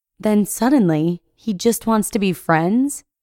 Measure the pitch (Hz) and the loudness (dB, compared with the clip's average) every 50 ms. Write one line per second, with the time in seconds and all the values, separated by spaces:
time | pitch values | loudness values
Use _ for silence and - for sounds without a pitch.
0 | _ _ _ - - 214 214 208 202 - - - 226 254 294 277 196 170 160 151 | _ _ _ -6 -2 0 2 2 0 0 -2 -2 0 2 4 4 4 2 2 0
1 | 156 170 175 175 _ _ _ _ - 226 202 175 - 233 220 - - 226 226 214 | 0 -2 -2 -4 _ _ _ _ -8 -8 -6 -2 0 0 0 0 -2 -2 0 0
2 | 202 - - 220 202 190 170 - - - 165 156 165 180 214 247 269 285 - - | 0 -2 -2 -2 0 -2 -2 -2 -2 0 0 2 2 0 0 0 0 -2 -4 -8
3 | - _ _ _ | -16 _ _ _